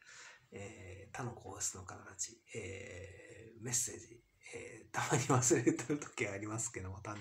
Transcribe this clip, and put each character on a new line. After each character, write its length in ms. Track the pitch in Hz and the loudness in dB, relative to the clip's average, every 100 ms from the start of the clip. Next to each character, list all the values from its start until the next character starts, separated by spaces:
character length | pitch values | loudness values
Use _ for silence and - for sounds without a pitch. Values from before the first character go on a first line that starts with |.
| - - - - - | -18 -14 -14 -16 -12
え 560 | 101 101 107 92 90 - | -8 -8 -8 -10 -10 -8
ー、 40 | - | -4
他 80 | |
の 80 | 123 | -2
皇 300 | - - - | -4 -8 -2
室 140 | - 92 | -2 -2
の 100 | 92 | -8
方 180 | 98 | -10
た 100 | - - | -8 -4
ち、 260 | - - - | -6 -6 -8
え 1000 | 117 98 95 - 90 92 92 - - - 110 | -6 -4 -6 -8 -8 -10 -12 -14 -14 -14 -8
ー、 60 | |
メ 80 | 123 | 0
ッ 20 | |
セ 200 | 120 - | 0 0
ー 60 | - | -4
ジ、 220 | - - _ _ - | -12 -18 _ _ -12
え 320 | - - - - | -10 -10 -12 -4
ー、 20 | |
た 140 | - - | 0 4
ま 60 | 135 | 4
に 60 | - | 8
忘 280 | 127 - 143 | 8 10 8
れ 80 | |
て 80 | 147 - - | 8 4 2
る 40 | 147 | 0
時 300 | - - 104 | 0 -2 0
あ 100 | 98 | 0
り 80 | 104 | -2
ま 140 | 113 | -2
す 140 | - | -2
け 80 | 95 | -4
ど 80 | 92 | -6
も、 80 | 95 | -6
誕 180 | 107 104 | -6 -6